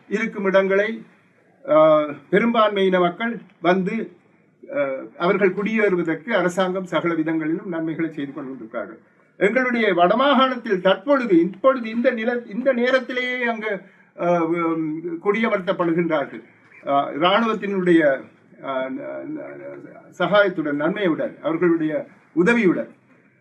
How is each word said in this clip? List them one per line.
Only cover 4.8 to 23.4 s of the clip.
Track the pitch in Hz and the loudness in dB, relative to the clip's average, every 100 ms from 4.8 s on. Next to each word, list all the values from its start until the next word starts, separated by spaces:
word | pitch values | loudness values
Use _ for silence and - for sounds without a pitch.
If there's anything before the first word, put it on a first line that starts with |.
| 139 135 - - | -4 -6 -12 -4
அவர்கள் | 175 180 196 | 0 2 2
குடியேறுவதற்கு | 190 202 220 208 180 165 160 240 208 | 0 -2 0 2 2 -2 -4 -2 0
அரசாங்கம் | 180 180 185 190 | 0 0 -2 -2
சகல | 185 160 170 | -4 -2 -2
விதங்களிலும் | 165 156 160 156 165 196 | -2 -2 -2 -2 -4 -6
நன்மைகளை | 165 160 156 165 | -6 -6 -4 -6
செய்து | - 143 | -6 -10
கொண்டிருக்கிறார்கள். | 151 131 131 110 120 98 - _ _ _ - | -10 -12 -14 -12 -10 -10 -14 _ _ _ -2
எங்களுடைய | 196 247 254 233 214 | 0 2 0 0 2
வடமாகாணத்தில் | 170 175 220 277 254 262 247 - 190 | 4 4 4 4 4 4 0 -4 0
தற்பொழுது, | 185 196 285 277 240 170 | 2 2 2 0 4 4
இப்பொழுது | 180 - 269 262 220 | 4 2 2 2 -2
இந்த | 233 262 | 0 0
நில-, | 233 226 240 233 | 0 -2 -4 -6
இந்த | 202 269 | -2 0
நேரத்திலேயே | 240 247 262 247 254 247 247 | 2 2 0 0 -4 -4 -2
அங்கு, | 240 226 214 196 - _ _ - | -4 -4 -6 -6 -10 _ _ -4
ஆ, | 175 175 | 0 0
உம், | 160 170 165 160 156 160 175 165 | 0 0 -2 -2 -4 -6 -8 -4
குடியமர்த்தப்படுகின்றார்கள். | 202 208 226 202 185 185 170 165 165 156 127 117 - _ _ - - | -2 0 0 0 -2 -2 0 0 0 -2 -4 -10 -18 _ _ -14 -2
ஆ, | 139 131 | -2 0
இராணுவத்தினுடைய, | 139 170 208 226 220 202 196 175 165 147 131 - _ _ - | 0 2 2 0 -2 -4 -2 4 4 4 0 -6 _ _ -14
ஆ, | 139 131 | -8 -6
ந-, | 131 131 - 139 | -6 -8 -10 -10
ந-, | 139 151 - 71 69 71 - - - - | -10 -12 -12 -14 -16 -16 -18 -20 -20 -4
சகாயத்துடன், | 139 208 202 160 147 147 | 2 4 4 0 -2 -2
நன்மையுடன், | 160 208 190 143 117 - | -2 0 0 0 -4 -4
அவர்களுடைய | 139 160 175 165 156 147 - - _ | -4 0 2 2 0 -4 -6 -16 _
உதவியுடன். | 151 185 240 190 135 - - _ _ _ _ | 0 2 4 2 0 -4 -14 _ _ _ _